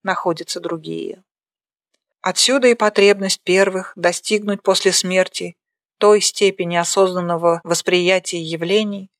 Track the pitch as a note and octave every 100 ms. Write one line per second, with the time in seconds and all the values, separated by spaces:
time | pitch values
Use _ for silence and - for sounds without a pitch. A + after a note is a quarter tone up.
0 | F#3+ F3+ F3+ E3 E3 - E3+ E3 D#3 E3
1 | - F#3 _ _ _ _ _ _ _ _
2 | _ _ F#3 F3 - C4+ B3+ A#3 G#3+ G#3
3 | G3+ G3+ F#3+ - - F#3 G3 F#3 F#3 -
4 | F3 F3+ - G#3+ G#3 G3+ - F3+ G3 F3+
5 | F#3 F#3 F#3 - F3 - _ _ _ _
6 | G#3 G#3 - - G3 F#3+ E3+ F3 E3+ -
7 | F#3+ F3+ F3 E3+ E3+ E3+ E3 E3+ - F3+
8 | F3 F#3+ F#3 F3 D#3+ E3 E3 G#3 G#3+ G3+
9 | F#3+